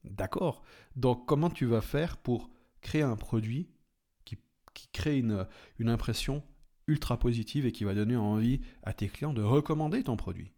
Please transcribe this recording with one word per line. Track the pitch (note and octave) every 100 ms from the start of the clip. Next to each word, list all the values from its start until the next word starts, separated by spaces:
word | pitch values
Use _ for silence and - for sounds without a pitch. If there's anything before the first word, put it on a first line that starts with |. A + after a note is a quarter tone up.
D'accord ? | - F#2+ F#2+ F#3 F3+ - - - - C3
Donc, | B2+ B2 -
comment | C#3+ E3
tu | - B2+
vas | A2+
faire | G#2+ C#3+ E3+ -
pour | - A#2 - - _ _
créer | - D3+
un | C#3+ A2
produit | - A2+ G#2+ B2 E3 _ _ _ _ _
qui, | - - _ _ -
qui | - -
crée | - D3+ C#3+
une, | A#2 G#2 F#2 - - -
une | A#2
impression | A#2 - A2+ - C#3 - - - _ -
ultra | D3+ - A#2+
positive | B2 A#2 A2 C#3+ B2+
et |
qui | G#2+
va | G#2
donner | G2+ G#2+ B2
envie | G#2 G#2+ A#2 C#3 - -
à | -
tes | - G2+
clients | - D3
de | B2+
recommander | G#2 C3+ D3 D#3 D#3 G#3+
ton | C#3 A2
produit | - F2 E2+